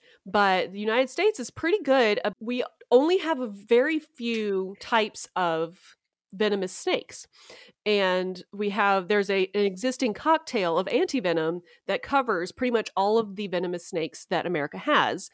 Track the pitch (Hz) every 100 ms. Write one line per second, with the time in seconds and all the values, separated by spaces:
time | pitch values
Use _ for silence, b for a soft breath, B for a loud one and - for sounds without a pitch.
0 | b b 190 208 196 185 156 202 214 233
1 | 262 - 415 440 240 - 320 415 277 262
2 | 220 208 208 - 226 247 - - - 247
3 | 311 370 320 269 240 202 - 240 294 311
4 | - - 233 220 214 190 190 202 - 233
5 | 208 - - 185 175 160 165 180 - _
6 | _ _ _ 190 208 202 185 - 370 339
7 | - - - B B B B _ 208 208
8 | 185 185 185 180 - 202 208 202 202 196
9 | 180 208 196 196 190 208 202 185 254 -
10 | 247 202 311 320 - 226 175 165 185 269
11 | 370 262 180 165 160 175 b b - 196
12 | - 269 254 185 185 - 247 226 214 185
13 | 202 226 214 196 202 180 180 175 - 170
14 | 160 - - 170 180 160 143 - 294 254
15 | 120 160 -